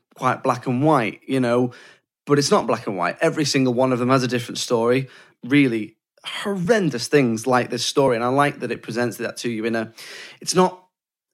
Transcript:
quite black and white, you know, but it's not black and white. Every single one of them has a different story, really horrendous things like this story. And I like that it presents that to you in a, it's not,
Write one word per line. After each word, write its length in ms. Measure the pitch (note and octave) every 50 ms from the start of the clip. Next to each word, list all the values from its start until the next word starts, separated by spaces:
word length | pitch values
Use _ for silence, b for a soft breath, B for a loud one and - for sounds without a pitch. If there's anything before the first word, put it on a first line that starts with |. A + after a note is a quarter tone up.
| _ _ _
quite 280 | - C3 B2+ A#2+ A#2+ -
black 220 | C3 B2 A#2+ - C#3
and 160 | B2 B2 C#3+
white, 380 | D#3+ D#3 C3+ A2+ G2 - - _ -
you 120 | C3+ C3
know, 320 | B2+ A#2 A#2+ B2 B2+ B2 B B B B B B B _ _ _ _
but 140 | - C#3+ C#3+
it's 120 | C#3 -
not 160 | G#3 F3+ C3 A2+
black 200 | A#2+ A2+ - -
and 100 | G2+ F#2
white. 200 | F2 F2 - -
Every 240 | E3 E3 D3 D3+ D#3
single 280 | C#3 - C#3 C3 B2+ B2
one 180 | B2 C3 C3 B2+
of 60 | A#2
them 100 | B2 B2
has 140 | C3+ C3+ C3
a 40 | A#2+
different 300 | B2 A#2+ A#2 - - -
story, 500 | - - B2 A2+ A#2 A#2+ B2 C3+ C3+ B2+ B B B B B _ -
really 540 | B2 C#3 D3 C#3 B2+ A2+ A2 G#2 G#2 - _ _ _ _ _ -
horrendous 840 | - - - - G#3 G3+ F#3+ E3+ F#3+ A#3 G#3+ F#3+ D#3 - A#2 - -
things 380 | D#3 D3 C3 A#2+ A2+ G#2+ - C3
like 220 | B2 B2 A#2+ -
this 160 | B2 A#2+ -
story. 300 | - - D3 C#3 C3+ A#2+
And 80 | A2+ A#2+
I 40 | B2
like 300 | C3 C#3 C#3+ C#3+ C#3 -
that 120 | F3 -
it 100 | A#2+ -
presents 360 | - - A2 A#2 B2 A#2 G2+ -
that 200 | A#2 G#2 - -
to 120 | - A#2+
you 160 | A#2 G#2+ G#2+
in 100 | A#2 A2+
a, 180 | A2+ A2 A2+ B B B B B B B B B B
it's 140 | - - -
not, 240 | F3+ F#3 F3+ - - _ _ _ _ _ _ _ _ _ _